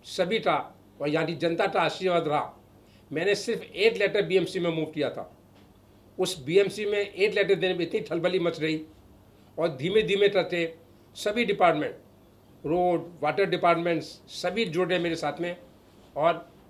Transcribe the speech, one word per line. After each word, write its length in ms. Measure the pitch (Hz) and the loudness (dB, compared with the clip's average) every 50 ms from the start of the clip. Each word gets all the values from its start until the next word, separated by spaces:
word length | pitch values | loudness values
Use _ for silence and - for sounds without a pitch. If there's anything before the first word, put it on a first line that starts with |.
| - | -18
सभी 360 | - - - 175 180 226 214 | -6 -2 -2 0 0 0 0
का 360 | - 185 151 135 - - - - - - - - | 0 2 0 0 -2 -6 -14 -20 -20 -20 -10 -6
और 80 | 143 151 | -2 0
यहाँ 160 | 147 160 160 | 0 0 0
की 100 | 151 165 | -2 -2
जनता 320 | 143 170 165 165 160 196 | -2 -2 0 0 0 0
का 140 | 190 - 190 | 0 2 2
आशीर्वाद 460 | 165 151 - - 185 185 175 165 147 | 0 0 0 -2 0 0 2 2 2
रहा। 260 | 147 147 143 107 - - - - - - - - - - - - - | 0 0 -2 -2 -4 -10 -18 -20 -20 -20 -20 -20 -20 -20 -20 -14 -8
मैंने 240 | 139 156 175 202 202 | -6 -2 0 0 0
सिर्फ 280 | 202 - 233 220 170 - | 0 0 -4 -4 -4 -6
एक 340 | - - 170 208 226 190 | -8 -2 2 2 2 4
letter 240 | 190 202 185 - 208 | 2 0 2 2 0
बीएमसी 380 | 175 160 185 190 175 180 - 180 | 2 2 2 2 2 0 -2 -2
में 100 | 175 170 | -2 -2
मूव 160 | 165 160 151 | -2 -2 -4
किया 240 | 151 - 151 139 120 | -4 -4 -4 -4 -4
था, 280 | - 113 - - - - - - - - - - - - - - - - - - - - | -4 -6 -12 -14 -16 -20 -20 -20 -20 -20 -20 -20 -20 -20 -20 -20 -20 -20 -20 -10 -4 -2
उस 240 | 185 180 - 151 123 | -2 -2 -4 -6 -2
बीएमसी 420 | 143 175 196 202 190 - 208 208 | 2 4 4 4 2 0 -6 -4
में 140 | 202 208 202 | -2 -2 -2
एक 340 | 202 - - 170 202 214 190 | -2 -2 -2 0 0 2 2
letter 220 | 208 196 170 196 | 2 2 2 2
देने 180 | 165 175 185 180 | 2 2 0 0
में 80 | 170 | -2
इतनी 180 | 165 165 - 214 | -2 -2 -2 -4
खलबली 400 | - - 170 170 160 185 180 180 | -4 -4 -2 -2 0 0 0 0
मच 200 | 170 170 165 156 | 0 0 -2 -2
रही 260 | 151 160 160 156 156 - - - - - - - - - - - - - - - | -2 -2 -2 -4 -6 -10 -18 -20 -20 -20 -20 -20 -20 -20 -20 -20 -20 -12 -4 -2
और 160 | 165 170 143 | -2 -2 -2
धीमे 260 | 123 143 180 202 220 | -2 -2 2 2 2
धीमे 280 | 208 170 196 196 202 202 | 2 2 2 4 4 4
करके 440 | 202 185 165 - 180 170 165 247 - - - - - - - - - | 4 2 0 0 0 -2 -2 -2 -6 -10 -20 -20 -20 -20 -20 -20 -12
सभी 300 | - - 208 208 240 226 | -6 -4 -2 0 0 0
department, 500 | 185 180 160 185 170 156 151 143 117 - - - - - - - - - - - - - - - | 0 2 4 4 4 4 4 0 -4 -6 -12 -18 -20 -20 -20 -20 -20 -20 -20 -20 -20 -16 -10 -4
road, 460 | 147 165 180 180 180 170 160 - - - - | -2 0 2 2 2 2 0 -2 -6 -8 -4
water 240 | 147 151 151 202 196 | -2 -2 0 0 0
departments, 600 | 175 180 156 175 170 170 165 170 175 170 151 - - - - - | 0 0 2 4 4 4 4 2 0 0 -2 -4 -8 -14 -20 -20
सभी 380 | - - - - 180 190 226 220 | -16 -10 -6 -6 -2 0 0 -2
जुड़े 340 | 175 151 175 180 165 185 175 | 0 0 0 0 0 0 0
मेरे 160 | 170 170 165 | 0 -2 -2
साथ 260 | 160 160 143 143 - | -2 -4 -4 -4 -4
में 160 | 175 175 175 - - - - - - - - - - - - | -4 -6 -6 -8 -14 -20 -20 -20 -20 -20 -20 -20 -20 -10 -2
और 340 | 143 156 170 170 - - - - - - | 2 2 2 2 0 -4 -16 -20 -20 -20